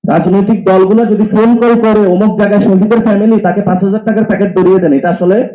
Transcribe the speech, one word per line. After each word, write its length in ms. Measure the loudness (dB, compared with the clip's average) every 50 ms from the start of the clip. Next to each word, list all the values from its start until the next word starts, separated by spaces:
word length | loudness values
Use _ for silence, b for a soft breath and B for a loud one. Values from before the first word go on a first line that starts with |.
| -2 -2
রাজনৈতিক 560 | -2 -2 0 0 0 0 0 0 -2 0 0
দলগুলো 400 | 0 2 2 2 2 2 0 0
যদি 200 | 0 0 -2 -2
ফোন 240 | -2 0 0 2 2 2
কল 180 | 2 2 2 2 2
করে, 200 | 2 2 2 2 2
"অমুক 320 | 2 2 2 0 0 0 0
জায়গায় 220 | -2 0 0 0
শহীদের 400 | 2 2 2 0 2 0 0 0
ফ্যামিলি, 360 | 0 0 0 0 2 2 0 0
তাকে 200 | 0 -2 -2 -2
পাঁচ 220 | -2 -2 -2 -2 -2
হাজার 200 | -2 -2 -2 -4
টাকার 200 | -4 -2 -2 -2
প্যাকেট 340 | -2 -2 -2 -2 -2 0 0
ধরিয়ে 200 | 2 2 2 2
দেন", 140 | 2 0 0
এটা 160 | 0 0 -2
আসলে 280 | -2 -2 0 0 0 0 -2 -4